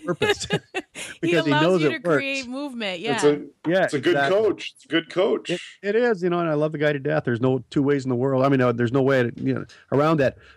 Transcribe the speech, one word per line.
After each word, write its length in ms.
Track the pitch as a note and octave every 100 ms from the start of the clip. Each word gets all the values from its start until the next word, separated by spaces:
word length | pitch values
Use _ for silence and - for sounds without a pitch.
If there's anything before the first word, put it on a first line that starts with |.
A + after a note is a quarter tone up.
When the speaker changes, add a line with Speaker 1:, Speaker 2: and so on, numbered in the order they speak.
Speaker 1:
purpose 400 | D4+ - G#4 -
<laughs> 20 | -
Speaker 2:
<laughs> 40 |
he 100 | - - - - - - -
Speaker 1:
because 240 | - E3+ D#3+
he 40 |
Speaker 2:
allows 120 | D3
Speaker 1:
knows 200 | E3 F#3
Speaker 2:
you 60 | D3+
Speaker 1:
it 40 |
Speaker 2:
to 40 | D#4+
create 400 | F3 D3 C4+ C4+
Speaker 1:
works. 60 | B3
Speaker 2:
movement. 520 | C4 D4 A#3 G3+ F3+
Speaker 3:
It's 220 | G#3+ A#3+
Speaker 2:
Yeah. 60 | D3
Speaker 3:
a, 80 | D3 - _ D#3
Speaker 1:
Yeah, 180 | F#3
Speaker 3:
it's 100 | E3
a 40 | C#3+
good 160 | D3+
Speaker 1:
exactly. 240 | D3 C#3 G3
Speaker 3:
coach. 300 | G#3+ D#3 - -
It's 80 |
a 40 | -
good 220 | E3 D#3+
coach. 400 | E3+ A3+ - -
Speaker 1:
It, 100 | F3 - -
it 140 | G3+ A3
is, 260 | A#3+ F#3+
you 60 | F3+
know, 100 | F3
and 120 | E3
I 40 |
love 180 | D3 D#3
the 60 | D#3
guy 140 | D3+
to 60 | C#3+
death. 260 | C#3+ D3+
There's 160 | C3 A#2
no 240 | C3 C3 -
two 120 | D#3
ways 220 | C#3 C#3+
in 60 | C3
the 40 |
world. 300 | A#2+ C3+ C3
I 60 | C3+
mean, 100 | C3+
uh, 120 | B2
there's 200 | A#2 A#2+
no 80 | C3+
way 220 | C3+ C3
to, 100 | A#2+ -
you 120 | C3
know, 100 | A#2 - - -
around 280 | C3 D3+ D#3
that. 180 | B2 - -